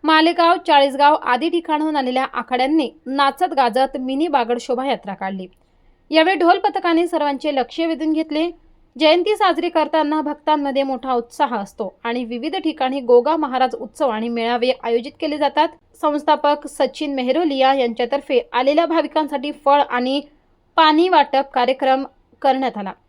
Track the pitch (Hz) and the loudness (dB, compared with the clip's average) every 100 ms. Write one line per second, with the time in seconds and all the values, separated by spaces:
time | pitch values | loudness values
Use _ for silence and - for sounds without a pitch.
0 | 311 311 320 339 339 349 349 285 277 269 | 2 2 2 2 2 2 4 4 4 4
1 | 285 302 - 247 320 339 330 302 311 302 | 4 4 0 0 0 -2 -2 -2 -2 -2
2 | 254 254 262 - - 247 269 320 254 - | -2 -2 -4 -6 -4 -2 2 0 0 -8
3 | 247 277 277 269 359 277 240 226 262 262 | -8 0 0 0 -2 0 0 2 0 -2
4 | 254 269 320 277 233 240 - 247 269 226 | -6 -4 0 0 0 -4 -4 -4 -2 -4
5 | 208 190 190 190 185 _ _ _ _ _ | -6 -8 -8 -8 -12 _ _ _ _ _
6 | _ 311 320 381 339 370 403 392 349 330 | _ 2 2 2 2 2 0 -2 0 0
7 | 349 330 294 269 302 277 247 - 330 311 | 0 -2 -2 -2 -4 -2 -4 -4 -4 -2
8 | 311 311 311 302 349 330 _ _ _ - | -2 -2 -2 -4 -4 -8 _ _ _ 0
9 | 320 349 370 415 392 330 349 339 302 311 | 2 4 2 0 0 0 -2 -2 0 0
10 | 294 311 294 294 - 302 277 269 277 254 | 0 -2 -4 -6 -2 0 0 -2 -2 -4
11 | 262 247 233 - 277 226 202 - 196 _ | -2 -2 -4 -2 -2 -2 -6 -8 -10 _
12 | 233 247 233 240 294 370 320 - 262 277 | -6 -6 -6 -6 -6 -4 -4 -2 -2 -2
13 | 240 240 254 320 285 254 254 254 247 - | 4 4 4 -2 -2 0 -2 -2 -14 -2
14 | 277 214 233 233 226 240 247 - 233 233 | -2 -2 -4 -4 -2 0 0 -2 -2 -2
15 | 247 - 311 294 285 294 311 - _ _ | -2 -6 -6 0 0 2 -2 -2 _ _
16 | 311 294 294 294 294 294 294 - 269 - | -2 0 0 2 2 0 -4 -2 -2 -2
17 | 302 269 247 311 339 269 262 277 240 226 | -6 -2 0 0 0 2 2 4 0 -2
18 | 240 285 285 254 - 240 269 302 330 320 | -2 -4 0 -2 0 0 2 2 2 0
19 | 302 320 294 285 285 294 277 285 277 247 | 0 -2 -2 -4 -6 -2 2 4 2 -2
20 | 254 277 - _ _ _ _ - 311 302 | -2 -4 -6 _ _ _ _ 2 4 4
21 | 359 339 285 269 277 262 240 262 262 269 | 4 4 4 0 -2 -2 -2 0 0 0
22 | 269 _ _ _ 269 262 262 220 190 - | -2 _ _ _ 0 0 -2 -6 -12 -14